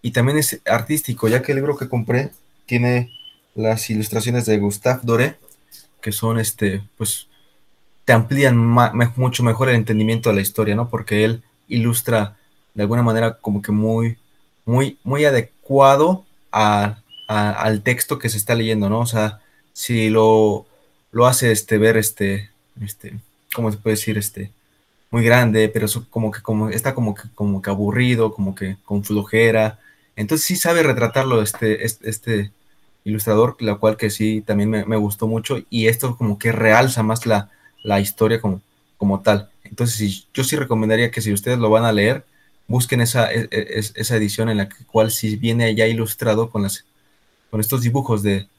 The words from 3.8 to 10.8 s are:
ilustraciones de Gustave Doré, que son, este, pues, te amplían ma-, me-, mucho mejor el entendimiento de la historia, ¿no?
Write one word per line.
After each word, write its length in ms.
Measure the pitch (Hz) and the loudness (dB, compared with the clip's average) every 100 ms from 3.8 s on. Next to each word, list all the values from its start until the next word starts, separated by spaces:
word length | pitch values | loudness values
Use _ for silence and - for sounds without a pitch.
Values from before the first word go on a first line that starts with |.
| - | -2
ilustraciones 560 | 107 107 113 113 120 110 | -4 -2 -4 -2 -2 0
de 120 | 107 | 0
Gustave 440 | 101 101 127 127 | 0 0 -2 -2
Doré, 320 | 120 117 143 - _ _ _ - _ _ | 0 0 0 -4 _ _ _ -20 _ _
que 140 | - | -8
son, 260 | 104 117 113 | -4 -2 -2
este, 420 | 110 - 104 95 101 _ | -4 -2 -2 -2 -10 _
pues, 300 | 110 - - _ _ _ _ _ _ _ - | -8 -6 -12 _ _ _ _ _ _ _ 2
te 80 | |
amplían 420 | 117 117 139 135 120 | 4 4 2 4 4
ma-, 380 | 117 120 117 | 4 4 4
me-, 180 | 113 117 - | 2 0 0
mucho 260 | 127 123 | -2 0
mejor 240 | 120 110 131 | 0 2 2
el 80 | 120 | 2
entendimiento 540 | 110 107 110 113 117 | 2 0 0 0 0
de 60 | 101 | 0
la 40 | |
historia, 320 | 95 - 107 | -2 -2 -2
¿no? 160 | 104 | -2